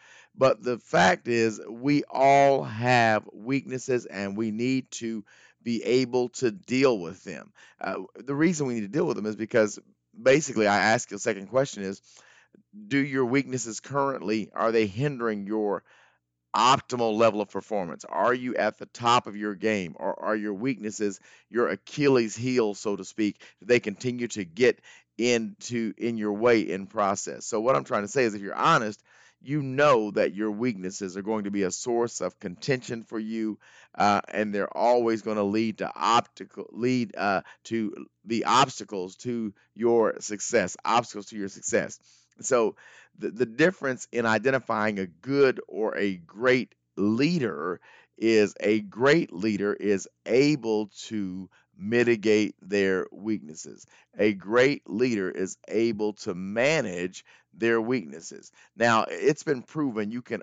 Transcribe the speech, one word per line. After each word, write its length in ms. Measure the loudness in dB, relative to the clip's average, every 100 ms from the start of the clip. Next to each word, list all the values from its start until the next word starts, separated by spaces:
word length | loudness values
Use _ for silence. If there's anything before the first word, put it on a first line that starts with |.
| -20 -20 _ 2
but 280 | 2 2
the 160 | -2 -6
fact 480 | 0 4 4 2 0
is 340 | 2 0 -2 -12
we 340 | -6 0 0 0
all 540 | 2 6 8 8 4
have 640 | 0 -2 2 4 6 2 0
weaknesses 720 | -12 -4 -4 -4 -8 -2 -2 -2
and 280 | -6 -6 -4
we 140 | -4
need 400 | -2 0 -2 -4
to 320 | -10 -8 -8 -12 _ _ _
be 220 | -6 -4
able 460 | 2 2 2 0 -2
to 200 | 0 -2
deal 480 | -2 -2 2 4 2
with 260 | -4 -10
them. 280 | -14 -14 -16 _ -20 -10
Uh, 200 | -8 -8 -10 -14
the 200 | -6 2
reason 300 | 2 2 -2
we 100 | -2
need 60 |
to 60 | -4
deal 180 | -2 -2
with 100 | -2
them 120 | -4
is 80 | -6
because 420 | 0 2 2 0 -20 _ _ 0
basically 480 | 4 4 4 2 4
I 100 | 4
ask 320 | 4 2 0
you 60 | -6
the 40 |
second 260 | -4 -4 -2
question 360 | -2 -2 -4
is, 180 | -8 -8 _ _ _ _ _ _ _ -18 -2
do 100 | 0
your 280 | 0 0 2
weaknesses 540 | 2 0 -4 -6 -10
currently, 680 | -6 -2 -2 -2 -2 -2 -4 -2
are 160 | 2
they 160 | 2 2
hindering 580 | 0 -4 -2 -4 -4 -4
your 380 | -4 -2 -4 _ _ _ _ _ _ _
optimal 640 | 4 6 6 2 0 0 4
level 220 | 4 4
of 100 | -4
performance? 540 | -6 -6 -6 -6 -8
Are 300 | -6 0 2
you 220 | 2 -2 -2
at 220 | -2 -2
the 80 | -12
top 400 | -4 2 2 2
of 120 | -6
your 180 | -6 -4
game, 400 | -2 0 -2 -6
or 240 | -6 -4
are 140 | -4 -4
your 180 | -4
weaknesses 680 | -4 -4 -4 -6 -4 -4 -6 _ -20 _
your 200 | 0 0
Achilles 680 | -2 -8 0 4 4 2 -2
heel, 380 | -2 0 0
so 240 | 0 -4 -6
to 80 | -6
speak, 360 | -2 -2 -2 -14 _
that 100 | 2
they 100 | 2
continue 480 | 2 -6 -6 -4 -6
to 160 | -6
get 380 | -6 2 4 2 -6 -20 _ -4
into, 760 | 0 0 -2 -10 -8 -4 -4 -4
in 200 | -4 -4
your 160 | -4
way 260 | 0 4 4
in 280 | 2 -4 -6
process? 580 | 0 0 0 -4 -12 -6
So 160 | -2
what 160 | 0 0
I'm 80 | 0
trying 160 | -4
to 80 | -2
say 160 | 0 0
is, 80 |
if 80 | 0
you're 120 | -8
honest, 480 | 0 2 2 0 -8 _ _ _ _
you 200 | -6 -4
know 500 | -2 2 4 4 2
that 240 | 0 0 0
your 160 | -4
weaknesses 640 | -2 -2 -2 -6 -8 -8 -6
are 60 |
going 240 | -4 -4 -4
to 60 |
be 120 | -2
a 80 | -2
source 480 | -4 -4 -2 -2 -4
of 180 | -8 -8
contention 640 | -12 -8 -4 -4 -4 -12
for 140 | -8 -8
you, 400 | -6 -4 -4 -6 _ -20 _ 0
uh, 240 | 2 2 0
and 260 | -4 -2
they're 240 | -2 -4 0
always 440 | 2 4 2 0
gonna 220 | -2 -2
lead 340 | 0 0 -2 -4
to 120 | -8 -2
optical, 720 | 4 4 2 -8 -18 -14 -14
lead, 420 | -4 0 0 -2 -4
uh, 280 | 0 -2 -4 -16
to 440 | -6 -4 -4 -6 -16 _ -6
the 180 | -2
obstacles 720 | 4 4 4 0 -10 -8 -8 -10
to 380 | -8 -6 -6 -10 _
your 420 | -2 2 4 2 -2
success, 560 | -8 -8 -2 0 0 -4
obstacles 440 | 0 0 0 -8 -14
to 100 | -10
your 100 | -10
success. 500 | -10 -4 -2 -2 -10 _ _ _ -12
So 340 | -2 0 0 -4 -16 -20 _ -10
the, 100 | -8
the 160 | -4 -4
difference 640 | 2 2 2 -6 -6 -6
in 140 | -2 2
identifying 720 | 2 2 0 0 -2 0 -2
a 80 | -6
good 540 | -8 -4 4 4 2 -6
or 280 | -4 -4 0
a 180 | -2 -2
great 580 | -10 -2 2 2 0 _ _ -2
leader 840 | 0 2 2 0 -2 -4 -6 -8 _ -20 _ -2
is 380 | 2 4 4 2
a 200 | 0 0
great 540 | -2 0 4 4 2
leader 400 | -2 -2 0 -2
is 340 | -2 0 -2 -2 _ 0
able 640 | 4 4 2 0 -2 -2 -10 -10
to 420 | -6 -6 -8 -12 _ _ -12
mitigate 800 | -2 2 4 2 4 2 2 -4
their 440 | -4 0 2 0 -2
weaknesses. 760 | -8 -6 -6 -8 -18 -18 -20 -20 _ _ 0
A 160 | 0
great 560 | 0 0 4 4 2 -6
leader 400 | -2 0 0 -2
is 280 | -4 -8 -8 -6
able 460 | 0 0 0 -4
to 200 | -6 -8
manage 920 | -8 -6 -2 0 0 -2 -6 -8 -10 -20 _ _
their 280 | -4 0 0
weaknesses. 720 | 0 -4 -6 -14 -16 -18 -20 _ _ 0
Now, 280 | 2 2 0
it's 340 | 0 0 0
been 180 | -2 -4
proven 480 | -6 -6 -4 -4 -6
you 120 | -6
can 200 | -8 -10